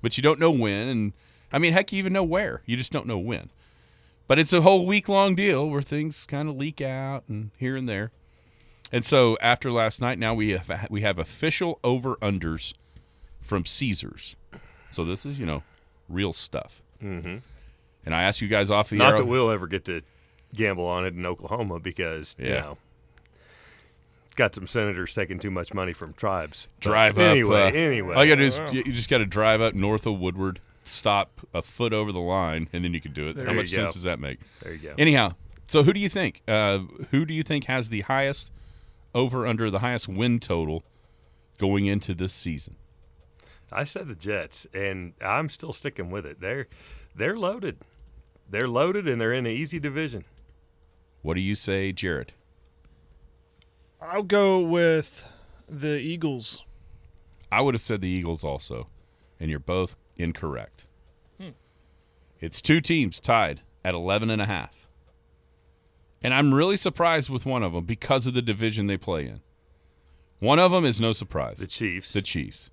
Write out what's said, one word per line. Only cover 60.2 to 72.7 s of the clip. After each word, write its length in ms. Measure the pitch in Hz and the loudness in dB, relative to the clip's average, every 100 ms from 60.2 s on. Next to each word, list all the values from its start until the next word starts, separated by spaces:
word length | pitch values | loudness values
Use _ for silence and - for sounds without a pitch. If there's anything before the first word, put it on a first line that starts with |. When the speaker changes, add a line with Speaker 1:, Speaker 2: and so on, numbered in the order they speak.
| 85 80 80 65 52 _ - _ _ _ _ _ | -6 -4 -8 -8 -12 _ -20 _ _ _ _ _
Speaker 3:
Hmm. 100 | 185 131 _ _ _ _ _ _ _ _ | -18 -18 _ _ _ _ _ _ _ _
Speaker 1:
It's 220 | 82 - | -8 -6
two 180 | - 156 | 2 2
teams 400 | - 165 117 - | 4 2 2 -2
tied 400 | - 117 92 73 - _ | 2 2 2 -2 -12 _
at 100 | 92 | -4
eleven 360 | 87 87 101 113 | -4 0 0 0
and 100 | 110 | 0
a 60 | 104 | -2
half. 420 | 95 - _ _ _ _ _ _ _ _ _ _ _ _ _ _ _ | -4 -8 _ _ _ _ _ _ _ _ _ _ _ _ _ _ _
And 100 | 120 | 0
I'm 220 | 131 143 | 4 4
really 220 | 135 175 202 | 6 4 2
surprised 520 | 190 - 170 160 135 | -2 2 2 2 0
with 160 | 131 | -6
one 180 | 131 127 | -2 -2
of 120 | 98 | 0
'em 100 | 85 | -2
because 420 | 87 113 - 135 123 | -4 -6 0 0 2
of 80 | |
the 80 | 123 | -2
division 440 | 120 101 113 110 101 | -2 -2 -2 0 -2
they 100 | 98 | -2
play 300 | - 85 67 | -4 -4 -4
in. 140 | 53 - _ _ _ _ _ _ _ _ _ | -10 -20 _ _ _ _ _ _ _ _ _
One 200 | 104 151 | 4 6
of 140 | 180 | 6
'em 120 | 180 | 6
is 160 | 156 104 | 2 2
no 120 | 113 | 0
surprise. 460 | 110 104 85 64 50 | 0 -4 -4 -6 -6
Speaker 2:
The 80 | - | -10
Chiefs. 460 | - 110 90 - | -6 -4 -6 -4
Speaker 1:
The 100 | 104 | -4
Chiefs. 480 | 101 87 65 - - | -4 -6 -6 -10 -20